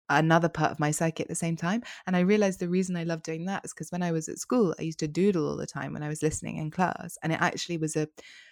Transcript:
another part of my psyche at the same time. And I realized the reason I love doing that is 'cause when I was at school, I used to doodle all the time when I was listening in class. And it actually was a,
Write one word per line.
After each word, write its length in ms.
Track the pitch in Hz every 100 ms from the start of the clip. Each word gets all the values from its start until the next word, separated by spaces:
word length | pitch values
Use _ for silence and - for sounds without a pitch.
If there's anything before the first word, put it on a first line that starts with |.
| -
another 380 | 143 160 165 165
part 240 | - 156
of 80 | -
my 100 | 151
psyche 320 | 151 165 -
at 60 | -
the 80 | 165
same 220 | 165 165
time. 260 | 170 226 - - -
And 80 | 180
I 60 |
realized 400 | 180 208 202 185
the 80 | 175
reason 260 | 185 185 175
I 80 |
love 200 | 165 160
doing 220 | - 160 180
that 200 | 196 -
is 80 |
'cause 180 | - 160
when 100 | 180
I 120 | 175
was 160 | 160 -
at 100 | -
school, 340 | - 254 185 -
I 40 |
used 160 | 160 160
to 80 | 156
doodle 400 | 160 202 175 147
all 80 | 147
the 100 | 147
time 240 | 147 139
when 100 | -
I 60 | 151
was 160 | 156
listening 320 | 156 - - 156
in 140 | 156
class. 460 | - 180 - 170 -
And 120 | 160
it 80 | 160
actually 360 | 175 - - 165
was 200 | 156 156
a, 100 | 156 - - - -